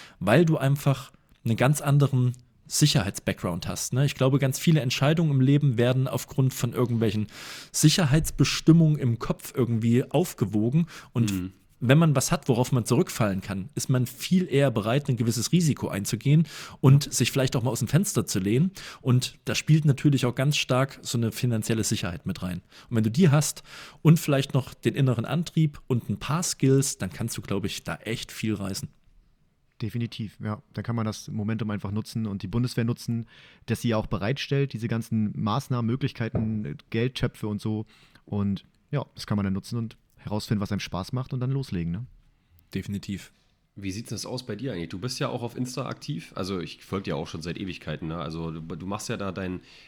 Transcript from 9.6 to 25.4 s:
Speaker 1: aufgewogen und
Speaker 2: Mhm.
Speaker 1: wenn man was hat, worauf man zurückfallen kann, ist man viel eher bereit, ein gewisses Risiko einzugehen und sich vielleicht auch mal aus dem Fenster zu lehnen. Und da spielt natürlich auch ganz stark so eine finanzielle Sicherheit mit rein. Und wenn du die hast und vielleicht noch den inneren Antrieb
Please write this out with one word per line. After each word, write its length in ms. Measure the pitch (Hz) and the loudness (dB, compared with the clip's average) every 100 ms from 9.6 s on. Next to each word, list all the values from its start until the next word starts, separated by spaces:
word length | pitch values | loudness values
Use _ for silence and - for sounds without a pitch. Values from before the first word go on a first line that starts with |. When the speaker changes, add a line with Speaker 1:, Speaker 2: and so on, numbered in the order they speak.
| 117 113 117 120 - | -2 0 2 0 2
Speaker 1:
aufgewogen 800 | 143 - - 101 104 113 151 170 - - | 0 -2 -2 -2 0 2 0 -2 -6 -8
und 180 | 123 107 | -2 0
Speaker 2:
Mhm. 180 | 95 92 - _ - | -2 -6 -12 _ -6
Speaker 1:
wenn 140 | 117 147 | 4 6
man 180 | 165 135 | 6 4
was 160 | - | 0
hat, 160 | 175 - | -2 2
worauf 240 | 117 127 | 2 2
man 140 | 123 104 | 0 2
zurückfallen 560 | 120 - - 107 95 | 2 0 0 0 0
kann, 280 | - 98 92 | -4 -8 -6
ist 160 | - - | -8 -2
man 160 | 127 120 | 0 0
viel 420 | - - 185 180 | -4 0 2 2
eher 220 | 139 139 | 2 2
bereit, 400 | 110 104 139 143 | 2 0 0 0
ein 80 | 117 | 0
gewisses 340 | 117 117 107 | 0 0 2
Risiko 360 | 175 160 - 107 | 4 4 2 -2
einzugehen 600 | 101 101 107 139 151 160 - - - | -4 -4 -2 4 4 4 -2 -16 2
und 320 | 135 143 - | 6 6 4
sich 200 | - 120 | 0 0
vielleicht 240 | 135 131 110 | 2 0 0
auch 80 | |
mal 80 | 113 | -2
aus 80 | 117 | -2
dem 80 | 117 | 2
Fenster 400 | 160 208 - - | 2 2 -2 0
zu 100 | 101 | -2
lehnen. 320 | 95 120 185 - - - | 2 2 2 -2 -18 -8
Und 380 | 131 123 - - - | 2 2 2 -8 -6
da 100 | - | -4
spielt 280 | - 156 151 | 4 4 6
natürlich 420 | 135 151 135 123 | 4 4 2 0
auch 80 | 123 | 0
ganz 220 | 139 143 | 0 0
stark 420 | - 127 135 - | 2 2 0 -4
so 160 | - 120 | -6 -2
eine 140 | 113 | -2
finanzielle 520 | - 123 113 107 113 | 0 0 0 0 -2
Sicherheit 440 | 104 107 92 87 - | 0 -2 -4 -6 -6
mit 160 | - | -6
rein. 180 | 92 87 - - - | -6 -8 -12 -20 -4
Und 60 | 117 | 0
wenn 60 | |
du 60 | 110 | 0
die 200 | 123 180 | 6 6
hast 340 | 147 147 - - - - - | 6 2 -4 -14 -20 -20 2
und 160 | 151 160 | 6 6
vielleicht 340 | - 135 - | 4 0 2
noch 220 | 131 - - | 0 -2 -4
den 180 | 120 | -2
inneren 320 | 110 131 113 - | 2 0 0 -2
Antrieb 560 | 156 | -2